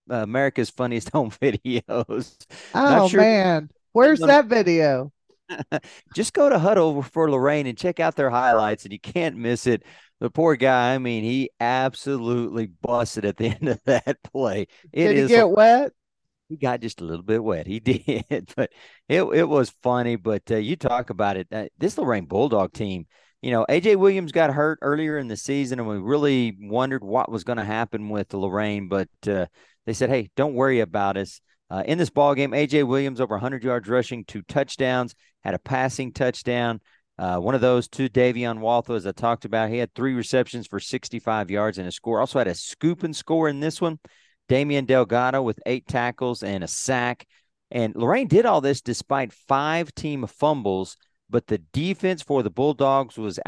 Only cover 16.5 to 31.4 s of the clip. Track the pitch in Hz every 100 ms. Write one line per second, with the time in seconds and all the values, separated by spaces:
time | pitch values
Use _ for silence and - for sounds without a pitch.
16.5 | 156 135 123 117 - 82 85 95 113 110
17.5 | 82 90 107 113 - - 113 - 131 -
18.5 | - 117 _ - - - 160 180 160 160
19.5 | 147 117 - 123 123 120 113 110 104 -
20.5 | 110 104 175 131 123 120 92 101 95 90
21.5 | 110 98 - 190 320 151 107 82 95 143
22.5 | 107 92 - 101 92 78 _ _ _ 127
23.5 | 117 - 156 202 196 196 190 165 165 156
24.5 | 139 151 156 143 151 156 151 123 104 -
25.5 | 139 127 127 110 104 101 147 143 131 117
26.5 | 98 104 113 135 131 98 120 - 110 120
27.5 | 117 104 110 117 107 107 107 98 98 95
28.5 | 98 107 104 92 98 92 _ 104 98 87
29.5 | _ _ _ - 107 127 131 98 - 147
30.5 | 123 135 123 98 101 98 98 95 -